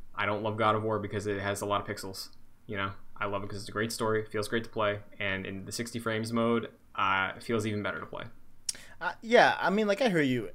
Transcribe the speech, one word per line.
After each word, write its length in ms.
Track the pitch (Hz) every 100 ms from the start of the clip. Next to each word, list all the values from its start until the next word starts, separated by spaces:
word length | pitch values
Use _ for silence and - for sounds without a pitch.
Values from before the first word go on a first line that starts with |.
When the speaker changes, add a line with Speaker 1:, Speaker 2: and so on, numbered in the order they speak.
| -
Speaker 1:
I 120 | - 101
don't 180 | 104
love 120 | 110 107
God 200 | 110 107
of 80 |
War 160 | 110 104
because 260 | 98 104 101
it 140 | 98
has 200 | 101 101
a 60 | 101
lot 140 | 101
of 60 | 98
pixels, 400 | 101 98 95 - - - - -
you 100 | 98
know? 160 | 98 101 - -
I 100 | 104
love 160 | 101
it 60 | 104
'cause 100 | 101
it's 80 | 101
a 40 |
great 180 | 104 113
story, 340 | - 113 110 104
feels 200 | 107 104
great 160 | 117
to 60 | 113
play, 300 | 113 104 104 - -
and 260 | 101 95
in 200 | 95 98
the 80 | 101
sixty 260 | 101 117 117
frames 340 | 113 110 113
mode, 380 | 117 117 117 - - -
uh, 380 | - 98 95 95 113
it 60 |
feels 240 | - 117 110
even 160 | 104
better 160 | 95 82
to 80 | -
play. 180 | - - - - - - - - -
Speaker 2:
Uh, 120 | 170 -
yeah, 340 | 226 233 139 101
I 100 | 131
mean, 180 | 202 208
like, 120 | 202
I 80 | 254
hear 140 | 170
you, 280 | 139 123 95